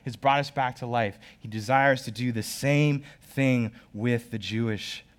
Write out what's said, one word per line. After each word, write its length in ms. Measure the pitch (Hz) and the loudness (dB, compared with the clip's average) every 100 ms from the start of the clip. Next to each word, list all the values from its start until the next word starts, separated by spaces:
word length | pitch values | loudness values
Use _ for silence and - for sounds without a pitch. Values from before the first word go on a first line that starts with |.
| 135 | -12
has 100 | 110 | -2
brought 240 | 139 143 | 2 2
us 100 | 143 | 0
back 260 | 143 127 123 | -2 -4 -4
to 100 | 120 | -4
life. 320 | 120 107 - - - | -2 -2 -4 -20 -16
He 100 | 113 | -10
desires 560 | 110 107 135 139 131 | -6 2 4 6 2
to 80 | - | -2
do 200 | 104 123 | -4 -2
the 100 | 113 | -2
same 600 | - - 139 143 147 139 - - | -6 -4 0 4 2 0 -6 -20
thing 500 | - - 135 123 110 - - | -8 0 2 2 0 -6 -14
with 380 | 104 120 117 117 | -4 0 0 -2
the 80 | 113 | -8
Jewish 640 | 92 110 117 104 - - - | -4 -2 -2 -2 -8 -14 -18